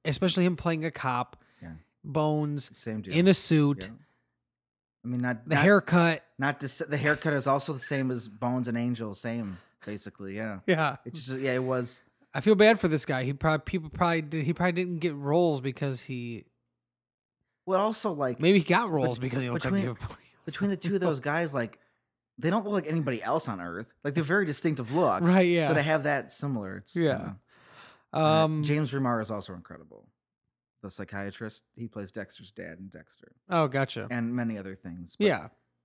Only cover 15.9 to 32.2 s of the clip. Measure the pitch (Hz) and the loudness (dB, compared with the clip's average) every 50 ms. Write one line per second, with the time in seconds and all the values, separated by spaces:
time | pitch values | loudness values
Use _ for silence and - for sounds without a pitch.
15.9 | 131 120 - - 135 123 120 120 117 104 - _ _ _ _ _ _ _ _ _ | -4 -6 -8 -10 -10 -8 -8 -8 -10 -12 -14 _ _ _ _ _ _ _ _ _
16.9 | _ _ _ _ _ _ _ _ _ _ _ _ _ _ - - 190 185 202 220 | _ _ _ _ _ _ _ _ _ _ _ _ _ _ -6 -2 0 2 2 2
17.9 | 226 - - 220 175 147 143 127 123 - 151 175 196 202 156 - 180 185 240 208 | 2 0 0 0 0 0 -2 -2 0 2 4 6 6 6 6 4 4 2 2 2
18.9 | 165 151 131 127 123 120 123 127 117 135 131 123 120 127 - 131 190 196 - 123 | 0 0 0 0 0 -2 -4 -4 -2 -2 -2 -2 -2 -2 -2 -2 0 0 -2 -2
19.9 | 120 - - - - - _ _ _ _ - - 156 - 196 202 196 - - 175 | -4 -6 -10 -12 -12 -14 _ _ _ _ -12 -10 -6 -4 -2 -2 -2 -2 -2 -2
20.9 | 202 196 180 180 156 135 123 147 147 165 170 160 143 135 117 110 - - _ _ | -2 0 0 0 0 0 -2 -2 -2 0 -2 -2 -2 -2 -4 -4 -8 -14 _ _
21.9 | _ _ _ _ _ _ _ _ _ - 123 160 175 226 196 208 208 196 156 151 | _ _ _ _ _ _ _ _ _ -4 -2 0 0 0 0 0 -2 -2 -2 -2
22.9 | 156 170 151 131 127 110 95 107 135 165 - - 110 95 87 87 85 90 117 - | -2 -2 -2 -2 -2 -4 -2 -2 -2 -2 -2 -4 -6 -6 -8 -8 -8 -10 -10 -12
23.9 | _ _ - 143 139 160 160 139 170 202 202 160 143 - - 170 156 127 123 110 | _ _ -6 -4 -2 -2 0 2 2 2 2 0 -2 -2 -2 -2 -2 -2 -4 -2
24.9 | 131 165 180 135 95 92 175 170 180 190 185 175 175 170 160 147 160 151 143 156 | 0 2 4 4 4 4 4 6 6 6 6 6 4 4 2 2 2 2 2 2
25.9 | 156 156 139 147 143 139 117 - - - - 143 135 117 101 92 98 98 101 - | 2 2 2 0 -2 -2 -2 -6 -8 -6 -4 -4 -4 -4 -4 -6 -10 -12 -12 -8
26.9 | - 170 170 151 131 - - - 98 98 _ _ _ _ _ - - - - - | -2 0 2 2 0 0 -4 -8 -12 -14 _ _ _ _ _ -20 -20 -20 -20 -20
27.9 | - _ _ _ - - 156 156 156 160 160 156 156 151 147 147 147 151 156 143 | -20 _ _ _ -2 2 4 4 6 4 4 2 2 0 0 0 0 0 0 -2
28.9 | 131 139 135 123 120 113 110 101 113 104 95 - 95 87 87 - - - 80 78 | -2 0 0 0 0 0 -2 -4 -6 -8 -8 -10 -14 -14 -16 -18 -20 -20 -20 -20
29.9 | - 52 - _ _ _ _ _ _ _ _ _ _ _ _ _ _ _ - 101 | -20 -20 -20 _ _ _ _ _ _ _ _ _ _ _ _ _ _ _ -14 -12
30.9 | - - 101 - - 101 98 101 95 - 113 110 - - - _ _ - 117 110 | -10 -10 -10 -10 -8 -8 -8 -8 -10 -10 -12 -12 -12 -14 -20 _ _ -14 -14 -12
31.9 | - 110 101 95 - 113 | -10 -10 -12 -10 -10 -12